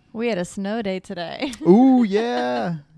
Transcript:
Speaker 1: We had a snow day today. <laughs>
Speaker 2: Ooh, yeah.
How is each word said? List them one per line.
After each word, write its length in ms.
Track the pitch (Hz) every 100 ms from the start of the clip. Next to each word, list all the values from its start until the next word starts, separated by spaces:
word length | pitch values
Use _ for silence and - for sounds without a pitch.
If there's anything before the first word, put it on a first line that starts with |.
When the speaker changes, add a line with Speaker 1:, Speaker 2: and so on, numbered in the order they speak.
| _
Speaker 1:
We 160 | 220 233
had 100 | 180
a 60 |
snow 380 | 180 - 196 226
day 180 | 202 185
today. 520 | - 180 165 - 277 220
<laughs> 80 | 214
Speaker 2:
Ooh, 360 | 208 262 254
yeah. 720 | 214 202 240 247 247 247 202 156 -